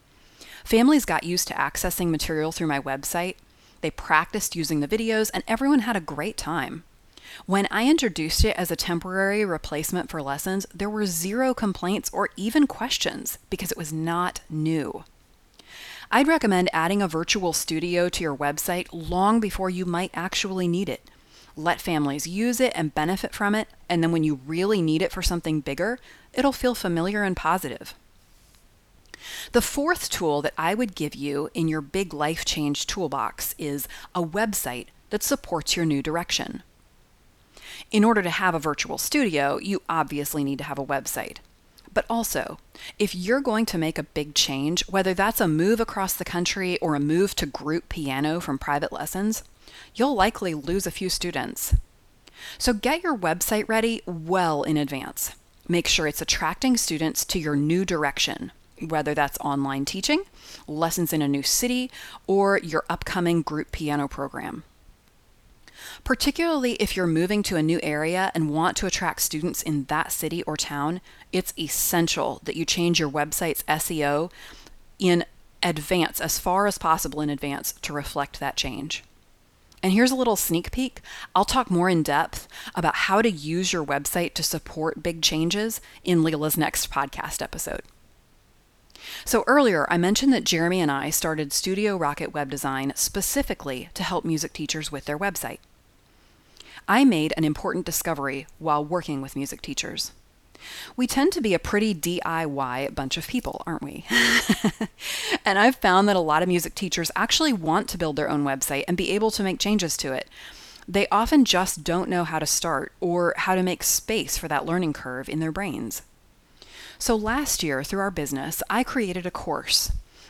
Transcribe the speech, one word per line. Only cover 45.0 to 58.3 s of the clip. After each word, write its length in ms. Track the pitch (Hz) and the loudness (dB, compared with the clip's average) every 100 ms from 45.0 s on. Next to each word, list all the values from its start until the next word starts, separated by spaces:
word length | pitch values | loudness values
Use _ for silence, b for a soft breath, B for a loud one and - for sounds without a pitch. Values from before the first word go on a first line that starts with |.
| 190 | 0
that's 260 | 185 196 220 | 2 2 2
a 60 | 196 | 2
move 320 | 156 180 226 | 4 4 4
across 360 | 226 - 190 | 2 -2 -2
the 100 | - | -4
country 520 | - 175 175 - 185 180 | -4 -2 -2 -2 -2 0
or 160 | 165 147 | 0 2
a 40 | |
move 360 | 147 165 196 - | 2 4 2 0
to 100 | 156 | -4
group 420 | - 147 170 - | -4 -4 -4 -4
piano 520 | - 143 135 151 165 | -6 -4 0 0 0
from 180 | 175 135 | -2 -4
private 340 | - 143 151 | 0 0 -2
lessons, 520 | - - 185 208 220 - - B B B | -4 -6 -2 -2 -2 -6 -20 B B B
you'll 200 | - 262 | 0 2
likely 400 | 240 196 - 185 | 4 2 2 -2
lose 320 | 156 143 190 190 | -2 -2 -2 -2
a 40 | |
few 180 | - 185 | -4 -2
students. 680 | - 175 156 123 - - - - _ _ _ - B B B | -2 -2 -4 -6 -6 2 2 2 _ _ _ -20 B B B
So 140 | - | 0
get 300 | 220 247 320 | 2 0 0
your 140 | 359 254 | 0 0
website 520 | 175 175 - 214 214 | 0 0 0 0 2
ready 340 | 220 226 226 - | 2 2 0 -6
well 580 | 170 160 185 175 147 | -6 0 2 4 2
in 120 | 143 151 | 2 2
advance. 580 | 143 139 - - - - _ _ - | 2 -4 -8 -6 -8 -8 _ _ -2
Make 180 | 175 165 | 0 2
sure 220 | - 156 | 2 2
it's 140 | - | -2
attracting 540 | 160 - 160 180 262 240 | -2 0 0 0 2 2
students 480 | - 156 160 - - | 2 0 0 0 -2
to 120 | 185 | -2
your 160 | 151 | 0
new 300 | 147 147 170 | 2 4 2
direction, 680 | 190 170 147 - - | 2 0 0 0 -2